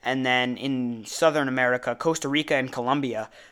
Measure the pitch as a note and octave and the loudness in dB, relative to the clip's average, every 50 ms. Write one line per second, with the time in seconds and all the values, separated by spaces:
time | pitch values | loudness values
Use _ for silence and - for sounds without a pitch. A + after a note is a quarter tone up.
0 | - A#2+ C3 C3+ C3 B2+ B2+ B2+ B2 B2 B2 G#2 A2 C3+ C3+ B2+ B2+ A#2+ A#2+ A2+ | -2 -2 -2 0 2 2 2 2 2 0 -2 -2 -2 -2 -2 0 -2 -2 -4 -6
1 | G#2+ - - - E3+ D#3+ D3+ D3+ C#3+ C3+ B2+ C3 B2+ B2 B2 B2 - - A#2+ - | -10 -10 -4 2 4 4 4 4 0 0 0 2 2 2 2 2 0 -2 -4 0
2 | - E3 D#3+ D#3+ - C#3+ C#3 D3+ D3+ - D#3 C3+ C3 C3 - C3 A#2+ B2 C3+ D3 | 0 0 0 0 -2 -2 0 0 0 0 0 0 0 -2 -4 -4 -2 0 0 0
3 | C#3 B2+ A2+ G#2+ A2 - - - - - | 0 -2 -4 -6 -8 -10 -12 -20 -20 -20